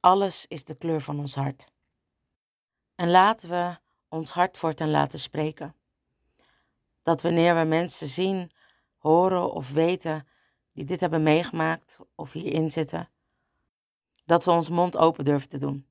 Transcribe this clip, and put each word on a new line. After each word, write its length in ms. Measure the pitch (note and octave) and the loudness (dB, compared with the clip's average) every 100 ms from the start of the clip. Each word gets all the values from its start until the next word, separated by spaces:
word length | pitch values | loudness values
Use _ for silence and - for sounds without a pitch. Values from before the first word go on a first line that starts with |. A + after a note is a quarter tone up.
Alles 460 | F3 F#3+ G3 - - | 6 4 2 -4 -8
is 180 | D#3+ | -10
de 100 | - | -12
kleur 260 | D3+ E3+ D#3+ | -10 -4 -4
van 180 | C#3 D3 | -4 -8
ons 160 | C#3+ | -6
hart. 380 | C3+ C#3 C3+ - _ _ _ _ _ _ _ _ _ _ _ _ | -4 -6 -6 -16 _ _ _ _ _ _ _ _ _ _ _ _
En 160 | - E3+ | -4 4
laten 380 | F3+ G3 A3 E3+ | 6 6 4 -4
we 300 | F3 F3 E3+ _ _ _ | -4 -4 -6 _ _ _
ons 220 | D#3+ D#3 | -10 -8
hart 280 | - F#3 - | -2 -2 0
voortaan 320 | E3 D#3 D#3 | -6 -4 0
laten 280 | D3+ C#3+ D#3 | 0 0 -2
spreken. 580 | - - D#3 D3+ D3 - _ _ _ _ _ _ _ _ _ _ _ _ | -8 -4 -6 -6 -16 -16 _ _ _ _ _ _ _ _ _ _ _ _
Dat 200 | - E3 | -2 0
wanneer 340 | E3+ E3+ E3+ E3+ | 2 2 4 4
we 80 | |
mensen 440 | D#3+ D#3+ F3 - D3+ | 2 0 -2 -6 -6
zien, 420 | D#3 F#3 F#3+ F3 _ _ _ _ _ | -2 -2 -2 -6 _ _ _ _ _
horen 560 | D3+ D#3+ F#3 F#3 F3+ | 2 4 4 2 -2
of 180 | - C3 | -6 -6
weten 580 | C#3+ E3 F3+ E3+ D#3 C#3+ _ _ _ _ | 0 0 0 -4 -8 -10 _ _ _ _
die 120 | - | -14
dit 160 | C#3+ F3 | -8 -4
hebben 220 | F3+ D#3+ | -2 0
meegemaakt 800 | D#3 D#3 E3+ E3 D#3+ E3 _ - - | 4 2 0 -2 -2 -4 _ -20 -20
of 180 | _ D3 | _ -14
hierin 380 | D#3+ E3 D#3+ D#3+ | -10 -6 -2 -2
zitten, 380 | D#3 D#3 E3+ E3+ _ _ _ _ _ _ _ _ _ _ _ | -2 -6 -6 -12 _ _ _ _ _ _ _ _ _ _ _
dat 200 | _ E3+ | _ 2
we 60 | F3 | 4
ons 180 | E3+ E3 | 2 2
mond 280 | F3 F3+ - | 0 0 4
open 280 | E3 E3 | 2 2
durven 240 | C#3+ C#3+ C3+ | 0 0 -2
te 100 | C#3+ | -8
doen. 300 | C#3+ C#3 C3+ | -6 -8 -12